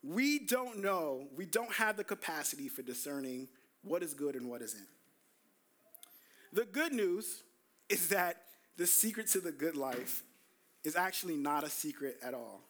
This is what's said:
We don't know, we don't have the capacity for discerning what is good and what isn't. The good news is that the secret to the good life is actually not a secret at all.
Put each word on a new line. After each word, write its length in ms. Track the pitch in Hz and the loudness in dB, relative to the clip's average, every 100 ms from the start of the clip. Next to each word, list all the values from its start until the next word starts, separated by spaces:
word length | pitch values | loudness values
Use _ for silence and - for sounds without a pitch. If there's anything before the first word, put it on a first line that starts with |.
We 380 | 139 185 277 294 | -2 2 4 2
don't 380 | 220 247 247 220 | 2 0 0 0
know, 500 | 196 190 156 131 139 135 | 2 2 2 -2 -6 -8
we 100 | 185 | 0
don't 260 | 220 233 | 0 0
have 220 | 214 220 202 | 2 2 2
the 80 | |
capacity 640 | 202 - - 156 143 147 135 | -2 -2 -2 -2 -2 -4 -6
for 140 | - | -8
discerning 680 | 127 123 143 143 135 127 131 - _ _ | -6 -6 -4 -2 -2 -4 -8 -14 _ _
what 200 | - 170 | -2 -2
is 120 | 175 | -2
good 200 | 143 143 | -2 -2
and 140 | 135 123 | -2 -6
what 140 | 120 | -6
isn't. 240 | 113 107 95 - _ _ _ _ _ _ _ _ _ - - - _ - - | -8 -8 -12 -20 _ _ _ _ _ _ _ _ _ -20 -20 -20 _ -20 -4
The 120 | 196 | -2
good 280 | 226 220 330 | 0 0 2
news 500 | 262 196 180 214 - - _ _ _ _ | 2 2 0 -2 -8 -12 _ _ _ _
is 200 | 196 165 | 0 4
that 280 | 202 175 175 - - _ - | 4 2 0 -12 -20 _ 0
the 100 | 175 | 4
secret 420 | - 220 214 220 | 6 4 2 2
to 120 | 190 | 2
the 120 | 175 | 2
good 240 | 143 156 151 | 0 0 2
life 460 | 135 123 127 - - - _ _ _ _ | 0 0 -2 -6 -8 -20 _ _ _ _
is 120 | 156 160 | 0 2
actually 400 | 185 - 180 151 | 2 0 -2 0
not 280 | 143 147 | 2 2
a 60 | 151 | 0
secret 480 | - 151 143 139 120 | -2 -4 -4 -6 -6
at 120 | 123 | -6
all. 260 | 123 113 98 | -6 -8 -12